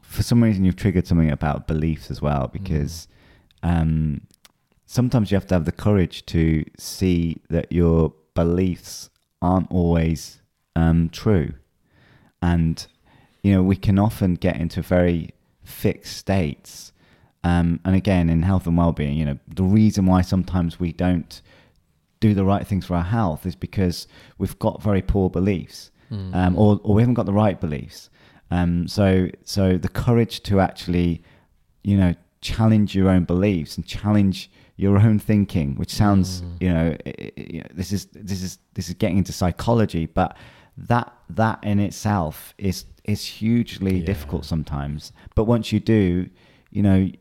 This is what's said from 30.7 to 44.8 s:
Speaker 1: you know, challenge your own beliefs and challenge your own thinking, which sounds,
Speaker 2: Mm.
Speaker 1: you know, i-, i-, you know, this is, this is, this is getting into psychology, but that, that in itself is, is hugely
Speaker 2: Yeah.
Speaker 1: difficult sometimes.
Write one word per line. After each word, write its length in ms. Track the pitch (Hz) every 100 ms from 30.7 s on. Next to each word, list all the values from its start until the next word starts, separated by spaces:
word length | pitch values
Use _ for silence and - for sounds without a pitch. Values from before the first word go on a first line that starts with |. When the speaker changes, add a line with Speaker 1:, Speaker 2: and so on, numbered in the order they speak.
| - - 87 87 82 _ _ _ _ _ _
Speaker 1:
you 120 | 101 101
know, 180 | 92 82 _ _
challenge 520 | - - 113 110 101
your 140 | 98 95
own 160 | 90
beliefs 520 | 82 87 104 90 73 -
and 100 | -
challenge 640 | - 104 104 98 87 - _ _ -
your 220 | 95 101
own 200 | 110 107
thinking, 560 | - 104 98 92 71 67
which 140 | 82
sounds, 520 | - 104 98 90 90
Speaker 2:
Mm. 40 | 87 85
Speaker 1:
you 80 | 92
know, 240 | 82 82 - -
i-, 80 | -
i-, 140 | - - -
you 60 | -
know, 60 | -
this 200 | 78 95
is, 140 | 196 -
this 300 | - 139 190
is, 160 | 92 - _
this 140 | - 85
is 60 |
getting 240 | 87 107 95
into 140 | 87
psychology, 760 | - 92 - - 117 104 85 80
but 300 | - 90 - - - _ -
that, 360 | 90 120 - _ -
that 280 | - 110 -
in 180 | 104 101
itself 720 | 101 - 110 104 80 - - -
is, 260 | 98 90 - -
is 200 | - 104
hugely 760 | - - 110 120 117 - 95 92
Speaker 2:
Yeah. 60 | 82
Speaker 1:
difficult 380 | 78 71 90
sometimes. 680 | - 82 71 71